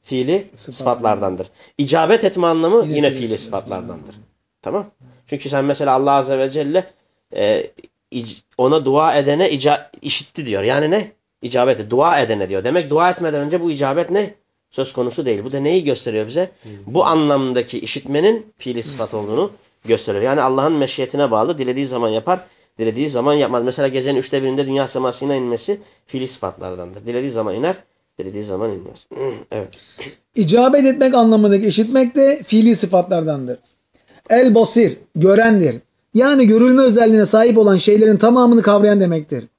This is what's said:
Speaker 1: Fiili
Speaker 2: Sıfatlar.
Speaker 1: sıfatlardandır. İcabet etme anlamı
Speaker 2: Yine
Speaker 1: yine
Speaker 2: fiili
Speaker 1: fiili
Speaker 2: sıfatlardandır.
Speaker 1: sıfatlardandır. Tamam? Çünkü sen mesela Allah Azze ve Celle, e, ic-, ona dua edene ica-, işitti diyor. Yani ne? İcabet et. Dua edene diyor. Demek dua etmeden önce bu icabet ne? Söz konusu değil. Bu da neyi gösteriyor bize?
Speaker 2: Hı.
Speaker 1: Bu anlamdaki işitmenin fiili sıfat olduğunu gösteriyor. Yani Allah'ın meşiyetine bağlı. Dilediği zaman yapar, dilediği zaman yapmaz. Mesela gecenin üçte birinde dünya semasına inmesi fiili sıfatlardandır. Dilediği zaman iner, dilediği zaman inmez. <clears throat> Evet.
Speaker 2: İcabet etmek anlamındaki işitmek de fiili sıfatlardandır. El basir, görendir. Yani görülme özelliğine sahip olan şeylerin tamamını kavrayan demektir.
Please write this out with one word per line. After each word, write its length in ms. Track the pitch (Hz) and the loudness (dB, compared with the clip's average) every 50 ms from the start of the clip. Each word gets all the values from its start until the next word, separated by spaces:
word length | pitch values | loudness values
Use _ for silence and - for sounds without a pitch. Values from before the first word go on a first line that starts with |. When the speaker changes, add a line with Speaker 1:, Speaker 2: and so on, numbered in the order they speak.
Speaker 1:
Fiili 440 | _ - 135 127 127 139 175 202 202 - _ | _ -6 -6 -4 -2 -2 -2 -2 -4 -8 _
Speaker 2:
Sıfatlar. 180 | - - - | -18 -18 -14
Speaker 1:
sıfatlardandır. 720 | 123 - 131 127 120 - 117 110 104 98 101 95 92 90 95 - _ _ - _ _ - | -14 -4 -2 -2 -2 0 0 -2 0 0 -2 -6 -6 -6 -10 -14 _ _ -20 _ _ -4
İcabet 460 | 143 135 147 165 160 160 220 226 220 | 0 0 2 2 4 2 2 2 2
etme 220 | 190 - 180 175 | -2 -2 0 0
anlamı 360 | 170 165 160 165 165 202 233 202 | 0 0 0 0 2 2 2 2
Speaker 2:
Yine 120 | 156 151 | 0 -2
Speaker 1:
yine 140 | 147 147 139 | 0 0 0
Speaker 2:
fiili 160 | 135 131 123 | -2 -4 -6
Speaker 1:
fiili 120 | 110 110 - | -6 -6 -6
Speaker 2:
sıfatlardandır. 440 | - - 101 98 - - 98 92 87 | -8 -8 -8 -10 -8 -8 -12 -12 -12
Speaker 1:
sıfatlardandır. 280 | 85 87 80 71 - - 107 _ _ _ _ _ _ _ _ | -14 -16 -18 -20 -20 -20 -20 _ _ _ _ _ _ _ _
Tamam? 220 | _ 95 135 208 302 208 _ _ _ _ _ _ _ | _ -6 -6 -6 -8 -8 _ _ _ _ _ _ _
Çünkü 220 | _ 147 139 - 143 | _ -12 -10 -8 -4
sen 160 | 143 139 135 | -4 -2 -2
mesela 280 | 139 139 139 151 139 | -2 -2 -2 0 0
Allah 200 | 131 131 139 139 | 0 2 2 2
Azze 260 | 139 139 131 131 139 131 | 2 2 2 0 -2 -2
ve 120 | 135 135 | -2 -2
Celle, 340 | 131 156 147 139 160 185 185 - _ _ _ _ _ _ _ _ - | -2 -6 -6 -2 -2 -2 -2 -4 _ _ _ _ _ _ _ _ -6
e, 340 | - 101 104 107 85 - - _ - - _ _ _ _ _ | -2 0 0 0 0 -2 -8 _ -20 -20 _ _ _ _ _
ic-, 300 | - 127 117 110 - - _ _ _ - | -12 -10 -10 -10 -14 -16 _ _ _ -2
ona 260 | 127 131 151 160 139 | 0 2 2 0 0
dua 300 | 135 135 147 160 165 131 | 0 0 2 2 2 0
edene 360 | 147 139 139 143 156 190 - | 0 0 0 0 0 0 0
ica-, 360 | - 131 127 147 147 - - - - - | 0 0 0 0 0 0 -4 -14 -20 -14
işitti 440 | - 139 - - - - _ - 147 | -8 -6 -6 -6 -6 -10 _ -12 -8
diyor. 160 | 120 101 98 | -4 -4 -2
Yani 280 | 101 113 135 143 151 156 | -2 0 0 0 0 0
ne? 220 | 180 214 185 - _ _ _ _ _ _ | -2 -2 -4 -6 _ _ _ _ _ _
İcabet 380 | - 120 123 123 123 131 127 113 | -12 -4 -2 0 2 2 0 -2
et. 100 | 107 107 | -4 -2
Dua 280 | 117 127 151 170 165 147 | 0 2 2 2 2 2
edene 280 | 127 110 110 101 98 92 | 0 0 -2 -4 -4 -4
diyor. 160 | 98 95 95 | -4 -4 -4
Demek 260 | 123 151 180 160 139 | -2 -2 -2 -2 0
dua 200 | 147 156 170 180 | 0 0 0 0
etmeden 300 | 175 175 175 160 147 143 | 0 -2 -6 -4 -4 -4
önce 180 | 143 147 160 175 | -4 -4 -4 -4
bu 100 | 165 170 | -4 -4
icabet 400 | 151 139 143 135 139 165 170 170 | -4 -2 -2 -2 -2 -2 -4 -2
ne? 240 | 180 208 208 196 - _ _ _ _ _ _ _ | -2 -4 -4 -4 -10 _ _ _ _ _ _ _
Söz 220 | _ - 131 131 | _ -8 -8 -6
konusu 340 | - 131 123 123 123 - 147 | -4 -6 -6 -4 -6 -6 -4
değil. 180 | 127 110 101 104 | -4 -4 -4 -4
Bu 80 | 131 | -8
da 80 | 139 139 | -6 -4
neyi 240 | 139 151 175 185 165 | -2 0 0 0 0
gösteriyor 420 | 143 127 - - 120 110 107 107 | -2 -4 -4 -6 -6 -4 -4 -6
bize? 160 | 110 127 165 185 185 _ _ | -4 -4 -4 -4 -4 _ _
Speaker 2:
Hı. 60 | _ 113 104 101 101 | _ -20 -20 -18 -16
Speaker 1:
Bu 180 | 107 120 180 - | -4 -2 0 2
anlamdaki 720 | - 165 160 151 147 143 139 135 127 127 123 120 - - 113 | 2 2 2 2 2 0 0 0 -2 -2 -4 -4 -4 -8 -10
işitmenin 680 | - 110 - 147 - - 139 147 170 214 233 220 214 _ _ _ | -8 -6 -8 -8 -6 -4 -2 2 2 2 2 0 -6 _ _ _
fiili 240 | - 127 120 117 | -10 -8 -8 -6
sıfat 320 | 110 151 143 123 113 104 113 | -8 -8 -8 -8 -8 -6 -6
olduğunu 360 | 110 104 104 110 139 190 202 202 _ _ _ _ _ _ | -6 -6 -4 -2 -2 -2 -4 -6 _ _ _ _ _ _
gösteriyor. 400 | 110 110 107 - - 101 101 110 | -2 -2 -2 0 -6 -4 -2 -2
Yani 160 | 131 139 151 | 0 0 0
Allah'ın 320 | 131 131 131 135 139 156 | 0 0 0 0 -2 -2
meşiyetine 580 | 165 147 139 127 - - 131 127 - 139 147 127 | -2 -2 -2 -4 -4 -6 -6 -6 -2 -2 -2 0
bağlı. 280 | 113 107 113 156 170 147 | 0 0 0 -2 -4 -6
Dilediği 280 | 131 127 127 135 143 | -6 -6 -4 -6 -6
zaman 220 | 127 127 120 117 110 | -6 -4 -4 -4 -2
yapar, 320 | 107 113 110 175 185 185 - _ _ _ _ _ _ - | -4 -4 -2 -4 -4 -4 -6 _ _ _ _ _ _ -6
dilediği 300 | 113 113 107 120 147 151 | -6 -4 -4 -4 -6 -4
zaman 260 | 135 120 123 143 147 | -4 -2 0 0 0
yapmaz. 280 | 151 135 107 123 123 | 0 0 0 -2 -2
Mesela 260 | 117 127 127 156 139 135 | -2 -4 -4 -2 -4 -2
gecenin 300 | 131 131 127 139 139 139 | -2 -4 -4 -2 -4 -4
üçte 240 | 131 - 147 139 | -4 -4 -6 -4
birinde 240 | 131 131 131 139 143 | -4 -2 -4 -4 -4
dünya 220 | 135 135 139 135 120 | -2 -2 -4 -4 -4
semasına 460 | - 131 131 127 120 - 139 143 139 | -4 -4 -4 -4 -4 -4 -6 -4 -4
inmesi 460 | 131 127 120 120 117 - - 202 202 - _ _ _ _ | -4 -4 -4 -6 -6 -4 -6 -8 -8 -10 _ _ _ _
fiili 220 | _ - 131 131 127 | _ -10 -10 -8 -8
sıfatlardandır. 800 | - - - 92 - - 92 92 92 90 87 90 95 104 104 | -10 -10 -10 -10 -10 -12 -14 -14 -12 -12 -14 -16 -18 -16 -12
Dilediği 240 | 117 120 123 135 139 | -8 -6 -6 -6 -6
zaman 240 | 117 113 107 104 92 | -6 -6 -6 -6 -6
iner, 220 | 110 143 175 185 185 _ _ _ _ _ _ _ - | -4 -4 -4 -6 -8 _ _ _ _ _ _ _ -14
dilediği 260 | 92 95 101 101 104 | -14 -12 -10 -12 -10
zaman 260 | 104 95 92 110 113 | -10 -8 -6 -6 -6
inmez. 360 | 101 92 87 - - - _ _ | -6 -10 -14 -18 -20 -20 _ _
<clears throat> 320 | - - 131 135 113 - - _ | -12 -10 -10 -10 -10 -12 -16 _
Evet. 160 | - 107 95 - - - _ _ _ - - - - _ _ _ _ | -12 -12 -12 -12 -18 -20 _ _ _ -20 -20 -20 -20 _ _ _ _
Speaker 2:
İcabet 500 | 262 196 151 190 240 247 262 277 285 269 | -2 0 2 4 4 4 4 4 4 4
etmek 280 | 269 254 285 277 262 254 | 2 2 2 2 2 4
anlamındaki 520 | 247 233 226 220 214 208 208 202 196 220 | 4 4 4 4 4 4 4 2 2 2
işitmek 500 | 208 165 - 220 226 262 262 262 240 - | 0 0 0 0 2 2 2 0 2 2
de 260 | 294 269 269 285 294 202 | 2 2 2 2 0 -4
fiili 300 | - 214 220 220 233 226 | 0 2 4 4 4 4
sıfatlardandır. 840 | - - 180 190 180 175 185 185 170 160 156 147 139 127 123 123 - _ _ _ _ _ _ _ _ _ _ _ _ _ - | 2 0 0 0 0 0 0 -2 -2 -2 -2 -4 -6 -6 -8 -10 -12 _ _ _ _ _ _ _ _ _ _ _ _ _ 2
El 240 | 220 240 254 254 208 | 4 4 6 6 6
basir, 420 | 226 220 - - 233 226 160 - - - _ _ | 6 4 4 4 4 4 2 0 -6 -18 _ _
görendir. 640 | 160 165 190 196 214 226 226 220 196 170 139 113 120 _ _ _ _ _ _ - | 0 2 4 4 6 4 4 4 4 2 0 -2 -4 _ _ _ _ _ _ 2
Yani 320 | 214 254 285 294 269 254 | 2 4 4 4 6 6
görülme 360 | 208 220 226 240 254 254 269 | 6 6 6 6 6 6 6
özelliğine 440 | 269 254 202 233 226 220 220 214 208 | 4 4 4 4 4 6 6 4 4
sahip 320 | - - 220 220 247 220 226 | 4 4 4 4 6 4 6
olan 180 | 208 208 196 | 6 4 4
şeylerin 400 | 180 - 208 208 208 220 220 208 | 4 4 4 4 6 6 4 4
tamamını 460 | - 214 226 240 254 247 240 240 233 | 4 4 4 4 6 6 6 4 4
kavrayan 380 | - 214 202 202 208 208 208 202 | 4 4 4 4 4 4 4 2
demektir. 440 | 190 175 165 160 151 _ 147 123 110 - _ | 2 0 0 -4 -4 _ -8 -10 -10 -14 _